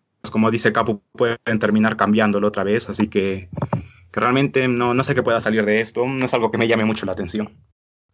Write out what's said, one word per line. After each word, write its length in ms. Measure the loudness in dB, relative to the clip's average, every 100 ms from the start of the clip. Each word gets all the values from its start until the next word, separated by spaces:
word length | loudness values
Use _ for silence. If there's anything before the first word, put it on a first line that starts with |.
| _ _ -4
como 200 | 0 2
dice 220 | 2 2
Capu, 300 | 2 0 -2 -8
pueden 460 | -2 -2 -2 -4 0
terminar 380 | 2 2 2 2
cambiándolo 500 | 2 4 2 2 0
otra 160 | -2
vez, 240 | -2 -2 -2
así 200 | -2 -2
que, 420 | 0 -2 -4 -8 -8 -4 -4 -8 -18 -12
que 100 | -2
realmente 480 | 0 2 2 0 0
no, 260 | 0 0
no 100 | 0
sé 100 | 0
qué 80 | 0
pueda 200 | 0 0
salir 240 | 0 0 2
de 160 | 0
esto, 240 | 0 -4 -2
no 180 | -2
es 80 | -2
algo 180 | 0 0
que 60 | 0
me 100 | 0
llame 200 | 2 0
mucho 180 | -2
la 80 | -4
atención. 460 | -6 -6 -6 -8 -12 _ _ _ _ _